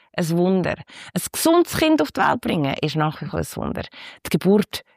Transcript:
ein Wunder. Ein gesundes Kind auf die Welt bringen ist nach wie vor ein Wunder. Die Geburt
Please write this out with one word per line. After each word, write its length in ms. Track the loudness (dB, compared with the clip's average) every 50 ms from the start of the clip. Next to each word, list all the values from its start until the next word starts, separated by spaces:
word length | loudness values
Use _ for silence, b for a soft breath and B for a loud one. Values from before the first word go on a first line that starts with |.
| b b b
ein 140 | -6 -2 0
Wunder. 440 | 0 2 2 2 2 2 0 -2 -4 -6 -10 B B B B B B
Ein 80 | -6 -6 -6
gesundes 460 | -6 -2 2 4 4 4 4 2 0
Kind 240 | 0 2 4 4 2
auf 120 | 2 -2 -2
die 80 | 0
Welt 200 | 0 0 0 0
bringen 340 | -2 -2 -2 0 0 -2 -2 -2
ist 160 | -4 -2 0
nach 240 | 0 0 -2 -2 -4
wie 60 | -10
vor 140 | -8 -6 -6
ein 60 | -6 -6 -6
Wunder. 260 | -6 -6 -6 -6 -6 -8 B B B B B B B -6
Die 60 | -4
Geburt 520 | -2 0 4 4 4 4 4 0 -4 -12 -14 _ _